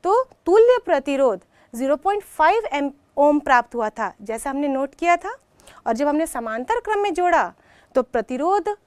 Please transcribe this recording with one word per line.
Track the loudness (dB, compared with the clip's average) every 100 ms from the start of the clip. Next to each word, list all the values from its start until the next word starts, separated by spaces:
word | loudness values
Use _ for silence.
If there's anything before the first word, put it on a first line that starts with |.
तो | 2 0
तुल्य | 0 _ 2 6 6 4 2
प्रतिरोध | -2 0 0 0 0 _ _ _ -6
ज़ीरो | -2 -2
पॉइंट | -2 -4
फ़ाइव | -6 2 2 2 -2
एम-, | -4 -4 -8 _ 0
ओम | 2 2
प्राप्त | 2 0 0 -6
हुआ | -6
था, | -4 -8 -8
जैसा | -10 -8 -6
हमने | -4 -4
नोट | -4 -6 _
किया | 0 0
था। | -2 -14 _ _ -20 -10 -6
और |
जब | -2 0
हमने | -2 -4
समांतर | -6 -8 -8 -4 -4
क्रम | -2 -4
में | -2
जोड़ा, | -2 0 0 0 -6 _ _ _ -4
तो |
प्रतिरोध | -2 -6 -6 -4 0 0 -2 -10